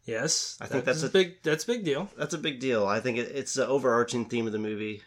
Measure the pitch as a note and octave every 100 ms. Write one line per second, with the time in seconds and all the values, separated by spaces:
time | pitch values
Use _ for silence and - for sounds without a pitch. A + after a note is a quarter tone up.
0 | - A2+ D3+ - - - C#3 C3+ B2+ C#3+
1 | C#3 F#3+ F3+ - D#3 D#3 - A#3+ F3 C#3
2 | G3+ - D3+ D#3+ D#3 B2+ C3 A2+ G2+ G#2+
3 | B2 A#2+ A#2 C#3 C3 C3+ A#2+ C#3 B2+ A#2
4 | A#2+ B2 A2+ A#2+ A2+ G#2+ G#2+ G#2 G#2+ G#2